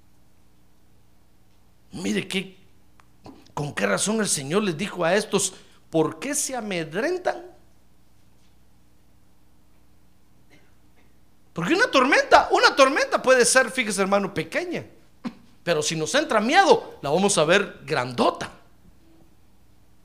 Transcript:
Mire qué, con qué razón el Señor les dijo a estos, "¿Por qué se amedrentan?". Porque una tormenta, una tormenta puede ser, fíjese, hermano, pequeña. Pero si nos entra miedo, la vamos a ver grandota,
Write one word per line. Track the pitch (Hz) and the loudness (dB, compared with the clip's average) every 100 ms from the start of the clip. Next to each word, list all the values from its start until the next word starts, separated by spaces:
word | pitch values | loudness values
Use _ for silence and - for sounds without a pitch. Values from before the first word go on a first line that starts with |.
| - - - - - - - - - - - - _ _ - - - _ _ | -20 -20 -20 -20 -20 -20 -20 -20 -20 -20 -20 -20 _ _ -20 -20 -20 _ _
Mire | - 196 208 - | -8 -4 -4 -4
qué, | 190 190 - - - - - - - - - - | -8 -8 -18 -20 -20 -20 -20 -20 -20 -20 -20 -16
con | - 147 | -10 -8
qué | - 202 | -4 -2
razón | 190 190 220 | -2 -2 -2
el | 202 | -2
Señor | - 135 185 | -4 -2 -2
les | 214 151 | -2 -4
dijo | 196 180 | -8 -2
a | 165 | 0
estos, | 202 208 196 - - - - - | 0 0 -2 -2 -8 -20 -20 -4
"¿Por | 160 147 - | 0 0 -2
qué | 269 | -6
se | 285 - | -6 -4
amedrentan?". | 254 214 180 156 170 285 359 359 349 359 - - - - - - - - - - - - - - - - - - - - - - - - - - - - - - - - - - - - - - - - | -6 -6 -6 -6 -4 -4 -2 -4 -6 -12 -20 -20 -20 -20 -20 -20 -20 -20 -20 -20 -20 -20 -20 -20 -20 -20 -20 -20 -20 -20 -20 -20 -20 -20 -20 -20 -20 -20 -20 -20 -20 -20 -20 -20 -20 -20 -20 -20 -20 -14
Porque | - 175 | -8 -2
una | 349 508 | 0 2
tormenta, | 277 254 415 554 294 - | 2 4 2 4 4 4
una | 381 480 - | 4 4 6
tormenta | 269 330 523 302 | 4 4 -2 0
puede | 233 262 233 | 2 4 6
ser, | 262 240 | 4 2
fíjese, | - 214 190 | -2 -4 -2
hermano, | 190 202 190 | 0 0 0
pequeña. | - 151 285 359 233 120 - - - - - - - | -4 -4 -6 -6 -8 -10 -20 -20 -14 -14 -14 -20 -10
Pero | - 160 | -2 -2
si | 151 160 | -2 -4
nos | 156 | -2
entra | 269 311 226 | -2 0 0
miedo, | 214 349 359 220 - - | 4 4 6 4 2 -10
la | 143 | -2
vamos | 160 196 185 | 0 2 2
a | |
ver | 151 196 190 - | 4 4 2 -8
grandota, | 139 147 127 123 294 - - - - - - - - - - - - - - - - - | -6 -4 -4 0 0 0 -12 -14 -20 -20 -20 -20 -20 -20 -20 -20 -20 -20 -20 -20 -20 -20